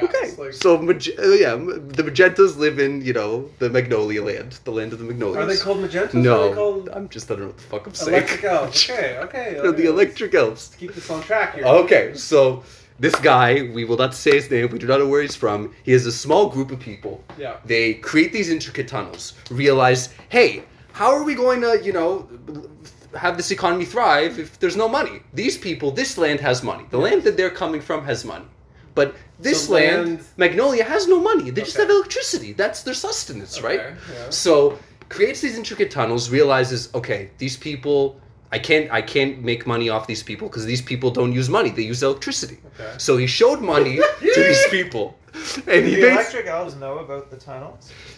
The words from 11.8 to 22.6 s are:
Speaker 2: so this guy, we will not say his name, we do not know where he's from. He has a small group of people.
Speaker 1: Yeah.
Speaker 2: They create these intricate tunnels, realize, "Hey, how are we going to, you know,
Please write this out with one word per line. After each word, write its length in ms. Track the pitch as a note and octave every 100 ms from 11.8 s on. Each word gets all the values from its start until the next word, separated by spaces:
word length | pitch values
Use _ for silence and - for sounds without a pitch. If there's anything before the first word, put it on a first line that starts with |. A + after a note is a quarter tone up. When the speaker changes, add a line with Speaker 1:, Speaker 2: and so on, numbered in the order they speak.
| F3 D3 F#2+
Speaker 2:
so 480 | B2+ - D3 C3 B2+ - - _ -
this 160 | C#3 -
guy, 540 | D3 B2+ A#2+ C#3 B2
we 100 | A#2
will 120 | A2+ A#2
not 160 | B2+
say 200 | B2+ -
his 160 | C#3+ B2
name, 200 | B2 A#2
we 80 | A#2
do 80 | A#2
not 100 | C3+
know 60 | C#3
where 140 | C#3+
he's 140 | C#3+ -
from. 360 | A2 G#2 G#2 -
He 80 | -
has 120 | B2+ A#2+
a 60 |
small 360 | A#2 C3+ F3 G3+
group 220 | C3 C3+
of 80 | B2+
people. 420 | A2+ G2+ G#2 D#2+ - -
Speaker 1:
Yeah. 180 | B2+ -
Speaker 2:
They 300 | A2+ A2+ A2+
create 380 | A2 - D#3 E3+
these 180 | A3 E3+
intricate 380 | D#3+ - - B2+
tunnels, 460 | A#2+ F#2 E2 - - -
realize, 580 | B2 C#3+ C3+ B2+ C3 - - -
"Hey, 320 | A#3+ - - - - -
how 180 | - A3
are 120 | C#4+
we 100 | D4+
going 260 | B3+ B3+ B3
to, 180 | A#3 A3+
you 80 | G3
know, 340 | F#3 E3 F#3+ C3+ B2 C3 D3+